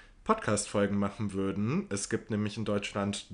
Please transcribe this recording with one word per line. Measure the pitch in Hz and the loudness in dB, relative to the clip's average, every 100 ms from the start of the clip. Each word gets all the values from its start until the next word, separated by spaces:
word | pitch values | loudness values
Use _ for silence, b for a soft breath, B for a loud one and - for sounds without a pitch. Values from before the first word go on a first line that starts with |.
| B - | B -4
Podcast-Folgen | - 220 - 104 - 104 101 101 | 0 0 2 0 2 2 4 4
machen | 101 - 104 | 0 -2 -4
würden? | 95 98 98 110 170 202 | 0 0 0 0 0 0
Es | 98 - | -4 -2
gibt | 110 - | -4 -2
nämlich | 104 107 113 | -2 0 -2
in | |
Deutschland | 107 101 - 104 101 101 - | -2 -2 -2 -2 0 -2 -8